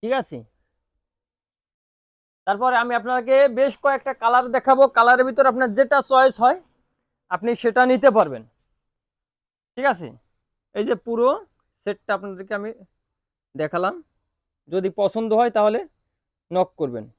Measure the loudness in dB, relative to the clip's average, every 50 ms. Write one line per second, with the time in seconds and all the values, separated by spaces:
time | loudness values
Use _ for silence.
0 | -4 -4 -4 -4 -4 -8 -12 -18 -18 _ _ _ _ _ _ _ _ _ _ _
1 | _ _ _ _ _ _ _ _ _ _ _ _ _ _ _ _ _ _ _ _
2 | _ _ _ _ _ _ _ _ _ -6 -4 -2 0 0 0 0 0 0 -4 -4
3 | -4 -2 -4 -4 0 2 4 4 4 4 2 0 -2 -2 -2 -2 -2 -2 -2 -2
4 | -4 -8 -10 _ -2 2 2 2 0 2 -4 -4 2 2 4 4 4 4 4 4
5 | 4 4 6 4 2 0 2 2 2 2 2 0 -2 -2 2 0 0 2 2 0
6 | 0 2 4 4 4 4 2 2 2 2 2 0 _ _ _ _ _ _ _ _
7 | _ _ _ _ _ _ -10 -6 -4 -4 -6 -2 -4 -2 2 2 2 2 2 4
8 | 4 2 4 4 0 0 -2 -12 -14 _ _ _ _ _ _ _ _ _ _ _
9 | _ _ _ _ _ _ _ _ _ _ _ _ _ _ _ -4 -2 -2 -2 -2
10 | -8 -18 -18 -20 _ _ _ _ _ _ _ _ _ _ _ -8 -4 -4 -4 -6
11 | _ -8 -4 0 0 0 0 -2 -6 _ _ _ _ _ _ _ _ -10 -10 _
12 | _ -8 -8 -8 -6 -12 -16 -16 -12 -10 -10 -10 -10 -12 -16 _ -20 _ _ _
13 | _ _ _ _ _ _ _ _ _ _ _ -8 -8 -6 -4 -4 -4 -4 -6 -8
14 | -18 _ _ _ _ _ _ _ _ _ _ _ _ _ -6 -4 -4 -4 -4 -2
15 | -4 -2 -2 -4 -4 -2 0 0 0 0 0 0 0 0 0 -2 -6 -8 _ _
16 | _ _ _ _ _ _ _ _ _ _ -4 -4 -4 -4 _ _ -8 -8 -6 -10
17 | -14 -14 _